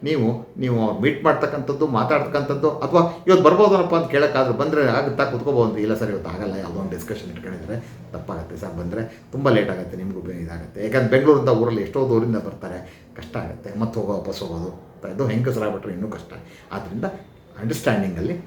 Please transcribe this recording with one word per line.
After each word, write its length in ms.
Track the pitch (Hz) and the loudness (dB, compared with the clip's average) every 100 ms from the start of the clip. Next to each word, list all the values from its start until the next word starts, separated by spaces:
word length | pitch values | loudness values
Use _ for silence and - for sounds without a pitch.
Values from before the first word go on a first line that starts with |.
ನೀವು, 520 | 143 151 113 120 - - | -2 0 2 0 -6 -4
ನೀವು 440 | 127 117 110 95 | 0 2 0 2
ಮೀಟ್ 240 | 127 147 | 0 2
ಮಾಡ್ತಕ್ಕಂಥದ್ದು, 640 | 156 - 147 147 131 139 151 | 2 2 0 -2 -4 0 2
ಮಾತಾಡ್ತಕ್ಕಂಥದ್ದು, 840 | 117 127 151 - 143 139 139 151 | 2 2 2 2 -2 -2 0 0
ಅಥವಾ 540 | 147 135 170 170 - - | 0 2 4 4 0 4
ಇವತ್ತು 180 | 185 | 8
ಬರ್ಬೋದನಪ್ಪ 500 | - 180 208 196 170 | 8 8 6 6 4
ಅಂತ 160 | 165 - | 2 2
ಕೇಳೋಕ್ಕಾದ್ರೆ 440 | 143 147 135 127 | 4 4 4 2
ಬಂದರೆ 340 | 113 147 151 131 | 2 2 4 4
ಆಗುತ್ತಾ, 360 | 120 143 - | 2 0 0
ಕೂತ್ಕೋಬೋದು 460 | - 120 147 127 110 | 0 0 0 2 2
ಅಂತ. 80 | 104 | 2
ಇಲ್ಲ 160 | 107 | 0
ಸರ್, 160 | 107 110 | 0 0
ಇವತ್ತು 200 | 98 87 | -4 -6
ಆಗಲ್ಲ, 240 | 87 101 | -6 -4
ಯಾವುದೋ 260 | 95 87 87 | -6 -6 -6
ಒಂದು 100 | 95 | -6
ಡಿಸ್ಕಷನ್ 420 | 87 - 107 90 | -6 -6 -8 -8
ಇಟ್ಕೊಂಡಿದ್ರೆ 480 | 85 95 92 82 120 - - - | -12 -10 -10 -8 -8 -10 -16 -14
ತಪ್ಪಾಗುತ್ತೆ 440 | 87 - 85 82 85 | -12 -8 -8 -8 -10
ಸರ್, 220 | 98 82 | -10 -8
ಬಂದರೆ 440 | 87 107 113 - - | -6 -6 -8 -10 -12
ತುಂಬ 180 | 135 139 | -2 4
ಲೇಟ್ 200 | 110 101 | 4 4
ಆಗುತ್ತೆ, 260 | 90 85 90 | -2 -8 -8
ನಿಮಗೂ 240 | 95 92 | -8 -8
ಬೇ-, 220 | 85 87 | -8 -8
ಇದಾಗುತ್ತೆ. 420 | 82 85 - 101 | -10 -10 -12 -8
ಯಾಕಂದ್ರೆ 260 | 110 131 113 | -2 0 4
ಬೆಂಗಳೂರಿಂದ 380 | 131 147 139 127 | 4 6 6 6
ಊರಲ್ಲಿ 340 | 113 120 113 | 2 2 0
ಎಷ್ಟೋ 260 | 98 139 127 | -2 -2 2
ದೂರಿಂದ 280 | 113 117 110 | 2 2 -2
ಬರ್ತಾರೆ, 720 | 98 - 95 90 - - - - | -4 -10 -10 -12 -14 -20 -20 -18
ಕಷ್ಟ 200 | - 117 | -10 -8
ಆಗುತ್ತೆ, 420 | 85 - 101 101 | -8 -10 -10 -4
ಮತ್ತೆ 220 | 113 113 | -4 -2
ಹೋಗೋ 120 | 101 | -4
ವಾಪಸ್ 300 | 98 92 - | -4 -6 -8
ಹೋಗೋದು 280 | 95 85 90 | -8 -8 -8
ಅಂತ. 440 | - - - 95 | -10 -18 -16 -12
ಇದು 120 | 95 127 | -4 0
ಹೆಂಗಸರಾಗ್ಬಿಟ್ರೆ 680 | 113 127 117 107 95 104 | 0 0 0 -2 -4 -8
ಇನ್ನೂ 160 | 90 107 | -8 -8
ಕಷ್ಟ. 240 | 107 - - - - - | -8 -14 -18 -20 -20 -12
ಆದ್ದರಿಂದ 320 | 95 90 98 190 - - - - - | -10 -8 -6 -6 -8 -16 -20 -20 -8
ಅಂಡರ್‌ಸ್ಟ್ಯಾಂಡಿಂಗಲ್ಲಿ 800 | 113 160 139 104 95 85 113 175 | -6 -2 0 0 0 -4 -4 -6